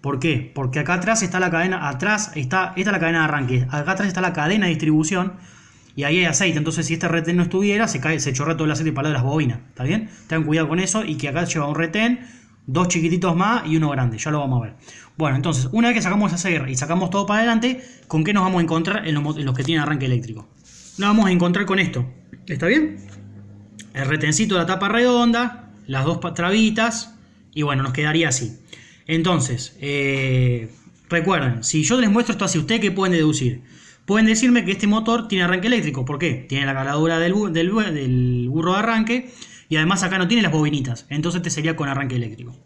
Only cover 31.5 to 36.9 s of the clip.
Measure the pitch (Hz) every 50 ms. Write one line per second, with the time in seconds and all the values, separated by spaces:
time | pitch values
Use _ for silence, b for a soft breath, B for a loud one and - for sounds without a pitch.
31.5 | 113 - - - - 156 151 - 240 254 240 208 202 233 240 - 220 - 202 180
32.5 | - 160 151 - 220 233 208 196 180 196 190 185 180 165 156 151 139 - 131 120
33.5 | - - B B B B B B B B B - 196 220 220 220 220 220 247 254
34.5 | 247 240 185 175 196 196 - 202 208 220 220 226 226 240 240 226 202 185 180 175
35.5 | 185 185 180 226 247 220 160 151 127 131 127 127 147 143 175 160 123 - - -
36.5 | 131 139 143 139 135 135 135 135